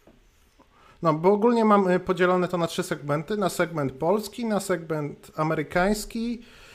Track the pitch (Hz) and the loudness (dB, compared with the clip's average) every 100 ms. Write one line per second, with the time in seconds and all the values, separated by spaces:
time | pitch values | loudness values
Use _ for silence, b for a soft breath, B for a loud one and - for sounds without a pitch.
0 | _ _ _ _ _ _ _ b b b | _ _ _ _ _ _ _ b b b
1 | 165 156 180 208 240 233 220 202 185 180 | 0 2 2 4 4 4 6 6 4 2
2 | 180 175 180 185 175 175 165 - 175 156 | 0 2 2 2 0 0 -2 -4 -6 -6
3 | 143 151 156 208 180 - 165 160 135 131 | -4 -4 -2 -2 0 0 -2 -2 -4 -2
4 | 160 214 214 - 233 196 - 175 160 156 | 0 0 -2 -8 -4 -2 -2 -4 -4 -6
5 | 147 - - - 156 160 143 180 190 214 | -6 -10 -12 -4 -2 -2 -2 0 0 -2
6 | - 233 233 240 B B B | -6 -6 -6 -8 B B B